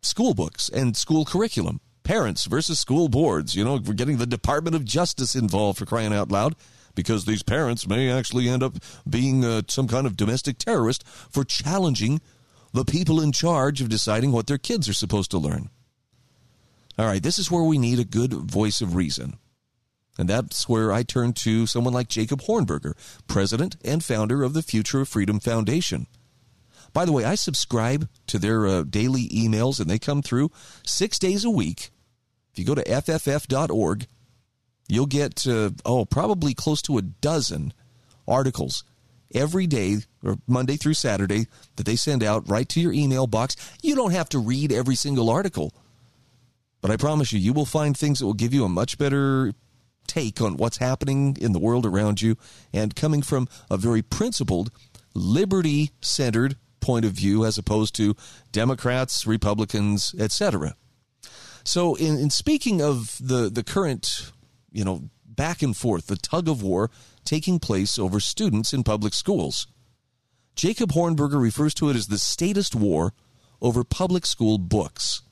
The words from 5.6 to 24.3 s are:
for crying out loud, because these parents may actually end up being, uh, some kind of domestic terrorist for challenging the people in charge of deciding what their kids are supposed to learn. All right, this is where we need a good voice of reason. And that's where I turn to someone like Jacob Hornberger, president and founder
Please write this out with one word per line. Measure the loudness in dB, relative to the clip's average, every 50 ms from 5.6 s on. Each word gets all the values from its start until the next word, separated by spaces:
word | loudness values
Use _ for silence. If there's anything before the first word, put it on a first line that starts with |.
| 0 0 0 -2
for | -6
crying | -4 -2 -2 0 0 0
out | -2 0 0 0
loud, | 0 0 0 -2 _ -14 -20 _ -20 _ _ _
because | -4 0 0 0 0 2
these | 0 -2 -2 -2
parents | -2 0 0 0 0 -2 -2 -2
may | -2 0 0 2 2
actually | 0 0 -2 -2 -2 0 0 2
end | 2 0 0
up | -2 -4 -8 -14 -14 -20 -12 -8 -4
being, | 0 0 2 2 2 2 2
uh, | 2 2 -2 -2 -2
some | -2 -2 0
kind | 0 0 0 0
of | -2 0
domestic | 0 0 0 0 0 -2 -4 -6 _
terrorist | -2 0 0 2 2 2 0 -2 -6
for | -14 -20 -20 -20 -6 -2 -2 -2
challenging | -2 -2 -4 -2 -2 0 0 2 0 0 0 0 0 0 -2 _ _ _ _ _ _ _ _ -20 _ -2
the | -2 -2
people | 0 0 0 2 4 4 4
in | 4 2
charge | 2 2 2 2 2 4 2 2 0 0
of | -2 -2
deciding | 0 0 0 0 2 2 2 2 2
what | 2 2 0
their | -2 -2
kids | _ -2 -2 -2 0 0
are | 0
supposed | -2 -2 0 0 0 0 0
to | -2 -2
learn. | 0 0 -2 -4 -6 -10 _ _ _ _ _ _ _ _ _ _ _ _ _ _ _ _ _ _ _ _ _ _ _ _ -6 -2
All | 0
right, | 0 0 0 0
this | 0 -2 -2
is | -2 0 0
where | 2 4
we | 4 4 4
need | 4 2 2 2
a | 0
good | 0 0 0 0 0 -2
voice | -4 -6 -2 0 0 2 2 0 -2
of | -2 0 0
reason. | 0 0 0 -2 -6 -6 -10 -12 -12 _ _ _ _ _ _ _ _ _ _ _ _ _ _ _ -4
And | -2 0
that's | 0 0 -2 -4 -6 -6 -2 0
where | 2 2 2 2 2
I | 0 -2
turn | 0 0 0 0 0 -2
to | -2 0 0 2 2 2
someone | 0 0 0 0 0 0
like | -2 -2 -4
Jacob | -2 -2 -2 -2 -2 -4 -2
Hornberger, | 0 0 2 2 0 -2 -4 -4 -6 -10 -10 -14 -20 -20 -20 -14
president | _ 0 0 0 2 0 0 -2 -2 -4 -6 -4
and | -2 -2 -2 0
founder | 0 0 0 2 0